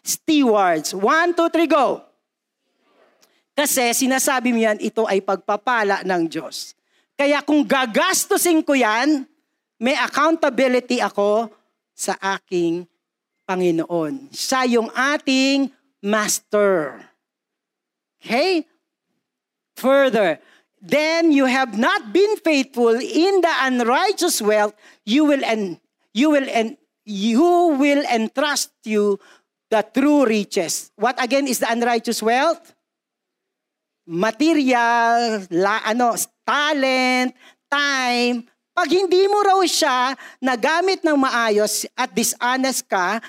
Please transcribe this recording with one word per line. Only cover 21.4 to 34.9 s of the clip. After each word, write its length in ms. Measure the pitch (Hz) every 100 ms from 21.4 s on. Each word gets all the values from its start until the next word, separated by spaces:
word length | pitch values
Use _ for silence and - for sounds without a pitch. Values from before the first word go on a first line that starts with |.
have 320 | 262 262 262
not 400 | 202 277 403 226
been 240 | 254 415 415
faithful 560 | 320 285 262 240 233
in 480 | 226 - 302 370 392
the 120 | 339 277 262
unrighteous 720 | 254 226 277 392 - 339 -
wealth, 400 | 208 214 208 - - _
you 240 | - 262 302
will 160 | 277
en-, 320 | 233 220 190 160 _ _ _
you 160 | 214 311
will 160 | 294 262
en-, 320 | 233 220 - _ _
you 720 | - 196 220 226 349 349 349
will 280 | 269 285 285 294
entrust 640 | 233 220 - 294 277 - _ 220
you 320 | 214 208 196 _ - _ _ -
the 80 | 220
true 400 | 202 254 285 294
riches. 720 | 240 220 196 202 160 - -
What 240 | - 226 262
again 320 | 247 277 277
is 80 | 220
the 80 | 233
unrighteous 560 | 233 240 233 240 220
wealth? 400 | 214 247 311 320 - _ _ _ _ _ _ _ _ _ _ _ _ _ -
Material, 1400 | 170 220 - 302 302 262 240 233